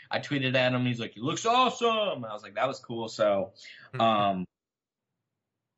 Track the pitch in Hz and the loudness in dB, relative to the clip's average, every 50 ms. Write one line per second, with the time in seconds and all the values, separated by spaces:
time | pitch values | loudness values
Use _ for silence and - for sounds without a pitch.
0 | - - - - - - 147 139 131 131 123 131 127 127 127 123 123 123 120 113 | -10 -6 -6 -6 -4 -4 -2 -2 0 0 2 2 2 2 2 2 0 0 -2 -2
1 | 110 101 - 101 113 143 175 - - 226 240 254 254 247 - - 233 233 220 220 | -6 -10 -8 -6 -6 -4 -4 -2 0 2 4 4 4 2 2 0 0 0 2 2
2 | 208 196 156 131 117 110 104 107 104 101 101 107 123 135 127 - - - 120 117 | 0 -2 -2 -4 -6 -8 -10 -12 -14 -8 -2 0 0 0 -2 -4 -10 -10 -8 -6
3 | 113 107 - - 110 104 101 98 92 95 - - - - - - - - - 127 | -6 -6 -2 2 2 4 4 2 0 -4 -8 -14 -20 -20 -20 -20 -18 -10 -2 2
4 | 113 113 110 104 101 101 98 92 90 - _ _ _ _ _ _ _ _ _ _ | 2 4 4 4 2 2 0 0 -4 -8 _ _ _ _ _ _ _ _ _ _
5 | _ _ _ _ _ _ _ _ _ _ _ _ _ _ _ | _ _ _ _ _ _ _ _ _ _ _ _ _ _ _